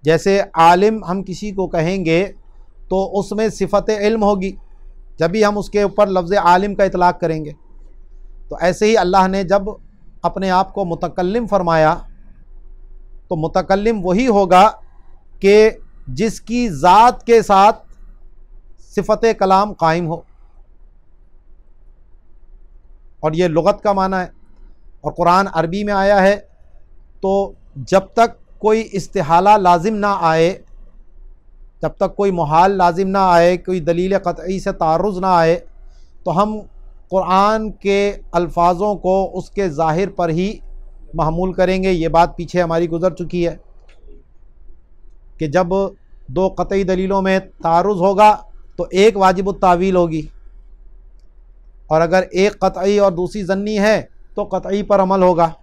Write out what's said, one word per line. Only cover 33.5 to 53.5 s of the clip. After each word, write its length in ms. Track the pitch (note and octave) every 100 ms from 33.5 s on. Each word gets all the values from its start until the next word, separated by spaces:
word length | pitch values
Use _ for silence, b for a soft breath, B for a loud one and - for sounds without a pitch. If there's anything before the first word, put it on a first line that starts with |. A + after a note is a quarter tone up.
| F3+
کوئی 220 | F3 F#3
دلیل 380 | D#3+ E3+ F#3 F#3+
قطعی 420 | F3 E3+ E3 F#3+
سے 120 | G3
تعرض 460 | F#3 E3 E3 G3 F#3
نہ 80 | F#3+
آئے، 340 | F3 E3 E3+ - - - - - -
تو 200 | - E3
ہم 140 | G#3+ G#3+ G3+ - - - -
قرآن 640 | F#3+ F3 F#3+ G3+ A3 A3
کے 420 | - G3+ G3 G3+ G3+ -
الفاظوں 640 | E3+ E3+ F3 F3 F3 G#3 G3
کو 420 | F3+ F#3+ F#3+ -
اس 120 | -
کے 200 | - F#3+
ظاہر 400 | C#3+ D#3+ D#3 F#3+
پر 200 | G3 F3
ہی 300 | D#3+ F#3+ A3 - - - - -
محمول 400 | D#3+ D#3 E3 F#3
کریں 300 | F3+ F#3 F#3
گے۔ 80 | F#3
یہ 160 | F3+ E3
بات 300 | E3 F3 G#3
پیچھے 240 | E3+ F3+
ہماری 280 | E3+ E3 E3+
گزر 260 | E3 F3+ D3+
چکی 320 | E3 F3 E3+
ہے 100 | - - - - - - - _ - - - - - _ - - - - -
کہ 100 | D#3
جب 200 | D3+ F3 F#3+ G3 - _ - -
دو 200 | C3 F#3+ F#3+
قطعی 260 | F3+ G3
دلیلوں 380 | F#3+ F#3 F#3 G3
میں 180 | F#3+ F#3+ F#3+ -
تعرض 380 | E3+ E3 F#3 G3+
ہوگا 360 | F#3 G3 G#3+ G#3 - - - -
تو 100 | E3+
ایک 260 | F3+ G#3 G3+
واجب 320 | F#3+ F#3 G3
التاویل 460 | G3 F#3+ F3 F#3+ F3+
ہوگی، 320 | F3 D#3 D3+ - - - - - - - - - - - - - - - -
اور 140 | D#3
اگر 220 | E3 F#3 F#3
ایک 280 | F3 G3+ G3+
قطعی 400 | F#3+ F#3+ G3+ G#3
اور 120 | G3+
دوسری 340 | E3+ F3+ G#3+
ظنی 340 | F3+